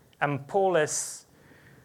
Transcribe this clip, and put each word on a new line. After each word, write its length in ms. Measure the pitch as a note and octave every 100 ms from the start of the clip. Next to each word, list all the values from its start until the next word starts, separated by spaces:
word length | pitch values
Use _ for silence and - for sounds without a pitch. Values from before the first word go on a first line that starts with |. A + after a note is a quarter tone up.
| _ _
and 260 | D3 C#3 C#3+
Paul 280 | G3+ F#3+ E3
is, 500 | D3+ - - - - _ - - - -